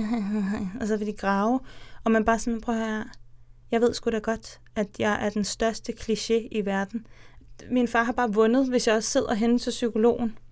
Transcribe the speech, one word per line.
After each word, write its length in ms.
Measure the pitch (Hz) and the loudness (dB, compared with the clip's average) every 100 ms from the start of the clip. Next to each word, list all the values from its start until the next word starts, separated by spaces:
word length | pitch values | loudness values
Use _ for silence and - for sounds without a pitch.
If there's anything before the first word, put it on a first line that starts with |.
| 214 240 196 214 | -2 -2 -2 -2
<laughs> 440 | 196 208 190 220 | -2 -2 -4 -4
og 60 | 214 | -2
så 100 | 214 | -2
vil 100 | 214 | -2
de 60 | |
grave. 480 | 208 196 196 214 262 - - - - | -4 0 2 2 0 -4 -16 -16 -4
Og 60 | 233 | 2
man 120 | 226 | 2
bare 140 | 220 226 | 4 2
sådan, 220 | 233 226 | 0 -4
"Prøv 140 | 233 | -4
at 60 | 226 | -4
høre 160 | 220 220 | -2 -4
her. 80 | - - - - - - - | -6 -12 -20 -20 -20 -18 -2
Jeg 100 | 233 | 2
ved 140 | 233 | 2
sgu 160 | - 233 | 2 -2
da 80 | 220 | -2
godt, 420 | 220 226 - - - - | -2 -4 -6 -20 -10 -4
at 120 | 208 - | -4 0
jeg 280 | 214 208 214 | 0 0 -2
er 40 | |
den 140 | 214 | -2
største 480 | 196 - 226 202 - 233 | -2 0 -2 -2 -6 -8
kliché 480 | - 208 - 226 220 | -2 -2 0 0 0
i 120 | 220 | -4
verden." 420 | 196 196 196 226 - - - - - - - | -2 -2 -2 -6 -12 -20 -20 -20 -20 -16 -2
Min 180 | 247 240 | 0 2
far 140 | 233 | 2
har 100 | 233 | 0
bare 200 | 247 240 | 0 0
vundet, 360 | 208 220 254 262 | 4 4 4 4
hvis 180 | 247 233 | 2 4
jeg 80 | 220 | 2
også 140 | - | 2
sidder 240 | 277 - | 0 0
henne 240 | 214 233 240 | 2 4 2
til 120 | 247 | 0
psykologen 680 | 233 240 220 233 240 226 - - | -2 -2 4 4 4 0 -4 -14